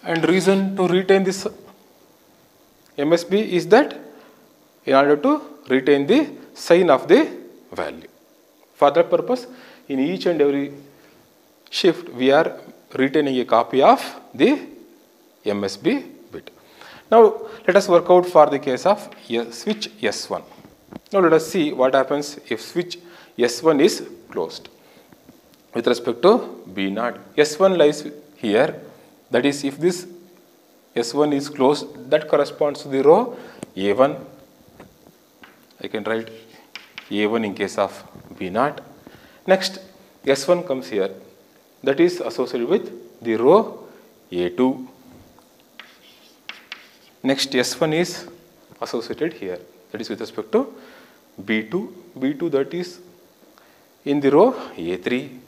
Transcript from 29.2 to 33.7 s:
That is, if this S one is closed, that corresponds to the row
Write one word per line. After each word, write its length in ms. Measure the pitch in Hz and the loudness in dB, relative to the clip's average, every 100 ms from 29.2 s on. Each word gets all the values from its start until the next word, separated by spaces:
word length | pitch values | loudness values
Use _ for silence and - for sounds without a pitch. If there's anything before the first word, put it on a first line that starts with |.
| _ | _
That 160 | 123 139 | 0 0
is, 180 | 143 | -2
if 140 | 139 139 | -8 -2
this 280 | 170 180 - - - _ _ _ _ _ _ | -2 -2 -12 -20 -20 _ _ _ _ _ _
S 180 | - 120 | -6 -4
one 200 | 143 151 | 0 0
is 160 | 139 143 | 0 -6
closed, 600 | - 135 147 - - - | 0 0 0 -4 -16 -2
that 200 | 151 - | -2 0
corresponds 540 | 151 143 - 151 139 | 0 0 -2 -4 -4
to 60 | 147 | -6
the 140 | 135 | 2
row 340 | 139 180 247 - - - - | 6 6 4 -8 -18 -18 -16